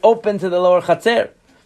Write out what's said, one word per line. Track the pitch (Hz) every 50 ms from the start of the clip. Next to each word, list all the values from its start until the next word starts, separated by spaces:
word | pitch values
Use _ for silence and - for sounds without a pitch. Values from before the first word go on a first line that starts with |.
| -
open | 226 226 226 - 214 202 170
to | 190 185
the | 175 180
lower | 180 180 180 175
Chatzer. | - 175 165 165 - 233 233 - 101 - _ _ _ _ _ _ _